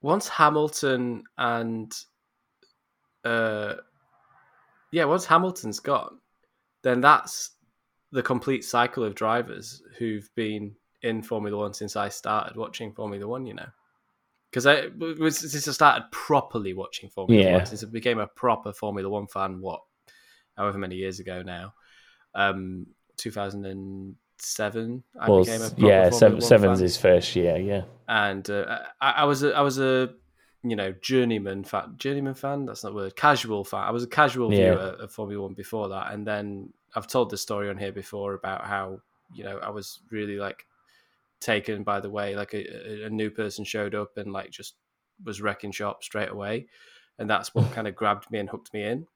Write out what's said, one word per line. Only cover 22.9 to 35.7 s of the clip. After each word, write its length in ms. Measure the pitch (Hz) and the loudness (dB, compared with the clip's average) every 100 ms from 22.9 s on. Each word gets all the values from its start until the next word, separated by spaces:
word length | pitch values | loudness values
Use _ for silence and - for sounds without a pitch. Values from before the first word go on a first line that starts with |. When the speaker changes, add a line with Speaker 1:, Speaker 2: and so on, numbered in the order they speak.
| _ _ - | _ _ -12
Speaker 1:
two 140 | 113 | -8
thousand 340 | 104 98 101 98 | -6 -6 -6 -10
and 500 | 95 95 95 95 - _ _ | -10 -12 -12 -14 -16 _ _
seven, 640 | - - 107 113 113 127 - - | -10 -4 -4 -4 -6 -8 -14 -4
I 120 | - | 6
Speaker 2:
Well, 100 | 98 92 | 8 8
Speaker 1:
became 160 | 113 | 2
a 40 | - | -4
Speaker 2:
s-, 80 | |
Speaker 1:
proper 120 | - 104 | 6 8
Speaker 2:
yeah, 220 | 95 92 | 10 8
Speaker 1:
Formula 100 | 92 | 10
Speaker 2:
sev-, 120 | 110 | 8
Speaker 1:
One 80 | 101 | 8
Speaker 2:
seven's 380 | - 113 101 95 | 8 10 10 6
Speaker 1:
fan. 40 | |
Speaker 2:
his 140 | 92 - | 2 4
first 380 | 95 90 - 92 | 6 6 6 2
year, 220 | 87 80 | 2 2
yeah. 260 | 95 101 87 - - | 0 -2 -4 -14 -2
Speaker 1:
And, 400 | 113 101 98 95 | 0 0 -2 -4
uh, 300 | 101 107 120 - - | -4 -4 -6 -8 -2
I, 120 | 135 | 0
I 120 | 151 | 2
was 200 | 147 139 | 2 4
a, 100 | 143 | 2
I 80 | 147 | 4
was 180 | 143 131 | 2 2
a, 340 | 131 131 127 - _ _ _ _ | 2 4 2 -4 _ _ _ _
you 120 | 123 107 | -4 -2
know, 160 | 98 92 | -2 -6
journeyman 640 | - 131 123 110 98 98 | 0 2 4 0 -2 -8
fan, 300 | 95 101 - - | -6 -6 -6 -8
journeyman 360 | 135 139 139 | -4 -2 -4
fan, 320 | 131 139 143 135 | -6 -6 -6 -6
that's 180 | 107 | -8
not 80 | 104 | -10
a 40 | 104 | -8
word, 200 | 95 - | -8 2
casual 480 | 147 139 117 104 | 4 4 0 -4
fan. 200 | 98 101 | -4 -4
I 80 | 98 | -2
was 120 | 117 | -4
a 40 | 123 | -4
casual 460 | - 147 127 117 | 4 4 4 2
Speaker 2:
Yeah. 200 | 101 92 | 6 6
Speaker 1:
viewer 80 | 90 95 92 | 4 0 -8
of 120 | 107 | -14
Formula 280 | - 104 101 | -10 -8 -8
One 100 | 98 | -8
before 340 | 95 98 | -10 -10